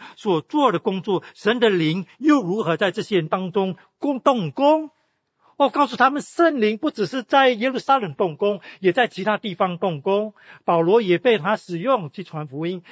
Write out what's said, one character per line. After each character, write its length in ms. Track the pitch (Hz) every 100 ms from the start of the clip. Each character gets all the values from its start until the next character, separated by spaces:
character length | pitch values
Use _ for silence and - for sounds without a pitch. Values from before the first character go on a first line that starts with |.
| - -
所 240 | 214 165
做 320 | - 302 262
的 80 | 208
工 220 | 214 190
作， 220 | 214 175 -
神 260 | - 208 240
的 100 | 220
灵 360 | 185 156 180 175 -
又 220 | 294 294
如 220 | 175 208
何 140 | 170 160
在 140 | 196
这 100 | 196
些 160 | - 196
人 100 | 156
当 240 | 190 185
中 240 | 202 190 175 _ _
工-， 240 | 285 262
动 300 | 285 254 160
工。 400 | 185 285 311 311 _ _ _ _ _ _ -
哦， 120 | 269
告 180 | 285 285
诉 100 | 233
他 120 | 254
们 120 | 285
圣 400 | - - 330 294
灵 160 | 214 220
不 120 | 302
只 160 | - 190
是 180 | 269
在 260 | 220 277 262
耶 200 | 226 254
路 100 | 254
撒 200 | - 269
冷 140 | 190
动 240 | 135 190 147
工， 240 | 202 196 - -
也 140 | 185
在 160 | 208 240
其 160 | - 196
他 120 | 208
地 180 | 208 175
方 220 | 185 175
动 220 | 196 151
工。 360 | 190 202 214 - - -
保 160 | - 170
罗 220 | 165 226
也 160 | 196 170
被 200 | 247 214
他 200 | 170 220
使 220 | - 165
用 320 | 226 254 156
去 120 | -
传 240 | 175 156 151
福 180 | 135 170
音 180 | 185 -